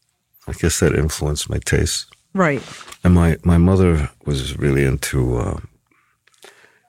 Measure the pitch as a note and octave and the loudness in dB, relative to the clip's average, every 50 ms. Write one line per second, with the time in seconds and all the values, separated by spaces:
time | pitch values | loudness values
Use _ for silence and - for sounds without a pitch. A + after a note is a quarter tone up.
0 | _ _ _ _ _ _ _ _ _ - - - - E2 - - F2+ D2+ - - | _ _ _ _ _ _ _ _ _ -14 -6 -2 -2 -2 0 2 2 2 2 2
1 | D2 D#2 - - D#2 D2 C#2+ - - - G#2+ G#2+ - - - - - - - - | 0 -2 -2 -4 -4 -4 -4 -4 -6 -6 -6 -6 -4 -4 -2 -2 -2 -2 -4 -6
2 | - - _ _ _ _ - G3 F3+ D#3 C#3+ A#2+ - - - - - - - - | -10 -12 _ _ _ _ -4 -2 0 0 -2 -4 -6 -12 -16 -20 -20 -20 -10 -2
3 | - F2+ F2 F2 E2+ E2 D#2+ - - F2 F2 E2+ E2+ F#2 F#2+ F#2 F#2+ F2 E2 D#2 | 2 4 4 6 4 4 2 0 0 2 4 4 4 4 4 4 4 4 2 2
4 | C#2+ B1 - _ - D2+ C#2+ C2 C2 C2 C2+ - C#2+ C#2+ C2+ C#2 C#2 C2+ C2+ C#2 | 0 -4 -6 _ -8 -6 -4 -4 -4 -6 -6 -4 -2 0 2 2 2 0 0 -2
5 | - - - C2+ B1 B1 B1 A#1 A1 - - - - - _ _ _ _ _ _ | -4 -4 -2 -2 -2 0 -2 -2 -4 -4 -6 -8 -10 -16 _ _ _ _ _ _
6 | _ _ _ _ _ _ _ _ - - - _ _ _ _ _ _ | _ _ _ _ _ _ _ _ -20 -20 -20 _ _ _ _ _ _